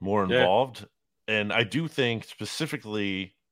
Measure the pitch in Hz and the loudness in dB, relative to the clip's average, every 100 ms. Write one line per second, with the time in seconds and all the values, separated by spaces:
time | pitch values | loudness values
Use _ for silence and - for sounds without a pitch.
0 | 92 104 92 123 90 104 131 107 101 _ | 0 2 4 4 6 4 2 -4 -18 _
1 | _ _ - 107 104 104 117 143 160 - | _ _ -2 -2 0 0 0 -2 -2 0
2 | 120 113 - - 104 - 156 147 107 107 | 0 -2 -6 -12 -8 -6 -6 -8 -6 -4
3 | 101 95 92 _ _ | -2 -2 -6 _ _